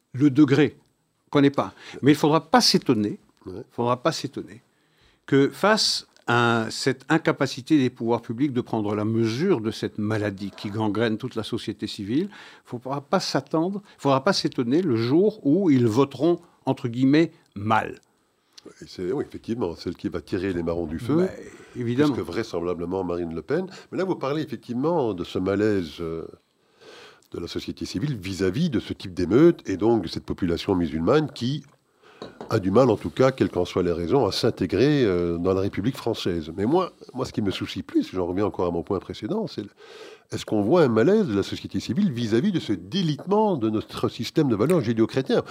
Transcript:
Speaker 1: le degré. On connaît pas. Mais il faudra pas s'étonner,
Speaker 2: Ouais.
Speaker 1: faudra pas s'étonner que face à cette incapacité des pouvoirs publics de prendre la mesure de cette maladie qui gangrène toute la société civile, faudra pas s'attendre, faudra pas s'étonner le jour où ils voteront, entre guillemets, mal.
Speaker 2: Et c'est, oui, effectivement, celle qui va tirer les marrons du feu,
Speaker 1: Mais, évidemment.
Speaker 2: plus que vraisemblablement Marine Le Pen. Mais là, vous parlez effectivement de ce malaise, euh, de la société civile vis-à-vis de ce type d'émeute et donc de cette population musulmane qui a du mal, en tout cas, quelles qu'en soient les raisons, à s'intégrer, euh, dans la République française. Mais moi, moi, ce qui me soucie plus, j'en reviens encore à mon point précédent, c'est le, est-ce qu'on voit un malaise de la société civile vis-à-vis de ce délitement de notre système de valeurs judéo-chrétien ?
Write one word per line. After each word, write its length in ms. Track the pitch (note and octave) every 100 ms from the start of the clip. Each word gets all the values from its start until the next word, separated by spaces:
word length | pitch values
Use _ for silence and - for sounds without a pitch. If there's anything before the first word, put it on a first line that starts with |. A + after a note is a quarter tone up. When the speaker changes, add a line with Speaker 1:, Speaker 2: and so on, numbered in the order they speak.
| _
Speaker 1:
le 160 | B2+ C#3+
degré. 460 | C3 C#3 C#3 C3 - _ _ _ _ -
On 20 |
connaît 200 | C#3+ C#3
pas. 220 | C#3 A2+ - - -
Mais 80 | C3
il 40 | D3
faudra 340 | D#3 D#3 -
pas 100 | -
s'étonner, 580 | - - - A2+ G#2 G3 _ _ F#2+
Speaker 2:
Ouais. 160 | F#2 -
Speaker 1:
faudra 320 | - A#2+ B2
pas 80 | E3
s'étonner 520 | - C3+ G#2 - - _ _ _ _ _ _
que 240 | - C#3 C#3
face 580 | - G3 G#3+ - - - _ -
à 380 | A#2+ A#2+ A#2 A2
cette 340 | - C3+ B2 -
incapacité 720 | D#3 E3 C#3+ C3+ - - D3+
des 120 | B2+
pouvoirs 300 | - A#2 A#2
publics 300 | - A2+ D3
de 80 | A#2+
prendre 360 | - A2+ G#2 G#2
la 80 |
mesure 560 | G#2+ A2+ A2+ A#2+ G3 C3+
de 100 | A2
cette 280 | - G#2 -
maladie 520 | G#2 G#2+ G#2 F#2+ G2 -
qui 140 | G#2+
gangrène 480 | A2 A2 G2+ A#2 A2
toute 180 | B2+ A2
la 80 |
société 420 | - A2+ - G2+ A2
civile, 420 | - G2 C3+ G3+ - - -
faudra 360 | - A#2+ B2+ C#3+
pas 200 | - F#3
s'attendre, 600 | - D#3 - D#3+ F3 G3+ - -
faudra 260 | C#3 C3+
pas 80 | G3
s'étonner 500 | F#3+ D3+ C#3+ A#2+ D#3
le 140 | F#3 A2+
jour 420 | A#2 D#3+ G#3 - C#3
où 240 | F3 F#3
ils 160 | B2+ A#2+
voteront, 540 | A2+ C#3 A#2+ E3 E3+ - _
entre 240 | C3 C3 B2
guillemets, 420 | A#2+ C3+ D3+ D#3+ - _
mal. 460 | G2+ G#2+ G#2+ E2+ - _ _ _ _ _ - - -
Speaker 2:
Et 40 | D#2+
c'est, 240 | - F2+
oui, 120 | C#3 -
effectivement, 480 | - - A#2 F#2 E2
celle 180 | F#2+
qui 140 | E2+ G2+
va 120 | E2+
tirer 320 | - G2 G2
les 120 | E2+
marrons 220 | E2 E2+ D#2+
du 120 | E2
feu, 160 | A#2 D#3+
Speaker 1:
Mais, 640 | F#3 - - - - A#2+
évidemment. 320 | A#2 B2 D3
Speaker 2:
plus 80 | G#2
que 20 | E2+
vraisemblablement 800 | E2+ - F2 F2 E2+ E2+ F#2+
Marine 280 | F2 F2 E2+
Le 100 | E2
Pen. 240 | - D#3+ F#3 - -
Mais 60 | C3
là, 40 |
vous 120 | F#3+ D#3+
parlez 260 | C3+ D#3
effectivement 720 | - A2 - A#2+ D3+ F3 A#2
de 80 | F2+
ce 160 | F2 G2
malaise, 540 | F#2 G2 G#2+ G2+ D#2+ D2+
euh, 240 | E2 E2 E2 - _ _ _ _ - - - - _
de 80 | F2+
la 80 | E2+
société 380 | F2 - -
civile 320 | E2+ F2+ D3 A2+
vis-à-vis 520 | F#2 F2+ F#2+ G#2+ F3
de 100 | G#2
ce 120 | -
type 220 | - G2
d'émeute 460 | F2 E2+ A#2+ E3+ E3+ -
et 80 | F#2
donc 260 | A2 A2+
de 60 | E2
cette 160 | -
population 500 | - E2+ F2 E2+ -
musulmane 560 | F#2 E2 D#2 E2+ D3+ D3+
qui 320 | - A#2+ D3+ - _ _ _ _ - - - -
a 100 | A2
du 120 | F#2
mal, 180 | G#2+ C3
en 60 | G2+
tout 140 | F2
cas, 200 | - C3
quelles 200 | C3 G2
qu'en 140 | F2+ F2
soient 160 | G2
les 100 | F2
raisons, 340 | E2 E2+ C3+ G2+
à 60 |
s'intégrer, 720 | - A#2 - F#2 F#2 C#3+ C#3+
euh, 320 | G#2+ F2 F2 E2+
dans 160 | F#2
la 80 | F#2+
République 360 | G2 - G#2+ -
française. 540 | A#2 G#2 G2+ E2+ D#2 F2
Mais 80 |
moi, 280 | G#2+ F3+ F3 - -
moi, 140 | B2 B2
ce 60 |
qui 100 | -
me 80 | G2+
soucie 320 | - G#2 G2
plus, 280 | - D#4 -
j'en 140 | F#2 F2
reviens 200 | F2+ G2+
encore 200 | - F2
à 40 |
mon 120 | E2+
point 160 | - F#2+
précédent, 460 | - F#2 A2 G#3+ F#3
c'est 160 | -
le, 60 | G#2 _ - - - - -
est-ce 140 | A2 -
qu'on 160 | A2
voit 200 | G2+ F3
un 60 | C#3
malaise 380 | A2 C#3+ A3 D#3+
de 80 | G2+
la 60 |
société 360 | F#2 F#2+ - F#2+
civile 320 | - C#3 G3+
vis-à-vis 420 | A#2 A2+ A#2 G3+
de 60 | E3
ce 120 | -
délitement 840 | F2+ F#2+ F#3+ E3 C#3+ F3+ G#3 G#3+ D#3
de 120 | A2
notre 400 | G#2+ - - A#2
système 400 | - A2+ D#3+ C#3+
de 80 | G2+
valeurs 240 | C#3 F3+
judéo-chrétien ? 640 | A#2 A2+ A2 C3+ C3 G#3+ -